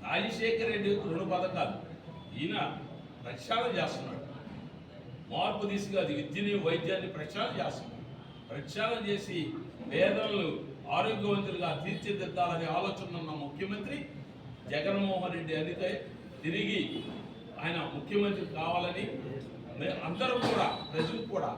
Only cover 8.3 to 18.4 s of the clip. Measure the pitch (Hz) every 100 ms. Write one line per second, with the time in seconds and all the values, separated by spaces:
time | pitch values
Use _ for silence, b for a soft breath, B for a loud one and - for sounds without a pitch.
8.3 | - - 139 - 202 220 233 202 202 -
9.3 | 175 143 - - - - 165 196 202 214
10.3 | 202 160 - - - - 175 214 202 202
11.3 | 196 196 185 - 147 196 - 208 202 170
12.3 | 175 175 165 160 165 196 - 175 165 156
13.3 | 151 139 151 190 202 - 285 - 143 -
14.3 | - - - - 143 190 196 196 185 175
15.3 | 170 156 156 160 170 185 - - - -
16.3 | - 156 202 208 196 - - - - -
17.3 | - - - 160 170 - 151 - 202 202
18.3 | 185